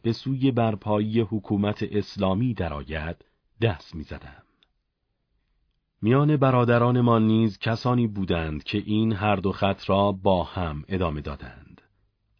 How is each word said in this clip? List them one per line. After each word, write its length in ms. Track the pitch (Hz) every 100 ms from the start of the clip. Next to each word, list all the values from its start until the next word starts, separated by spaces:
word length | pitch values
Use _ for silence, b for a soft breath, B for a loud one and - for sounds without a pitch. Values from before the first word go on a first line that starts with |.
به 100 | 113
سوی 380 | 113 131 135 135
برپایی 680 | 120 113 104 - 104 107 113
حکومت 640 | 110 107 - 104 104 104
اسلامی 720 | 107 104 98 - 95 95 123
درآید، 720 | 110 85 73 67 78 78 85 _ _ _ _
دست 320 | 110 85 -
می‌زدم. 480 | 80 76 76 69 - _ _ _ _ _ _ _ _ _ _ _ _ _ _ _ _
میان 340 | 104 131 147 151
برادرانمان 880 | 131 127 120 120 120 123 120 117 110
نیز 320 | 110 113 95
کسانی 480 | 113 113 127 123 117
بودند 580 | 101 92 87 80 76
که 180 | - 104 101
این 260 | 107 113
هر 240 | 104 104 98
دو 160 | 92
خط 380 | 90 98 98 -
را 220 | 98 101
با 320 | 98 98 92
هم 400 | 78 - 87 76 73
ادامه 320 | 95 87 76
دادند. 640 | 73 71 64 - - - _ _ _ _ _ _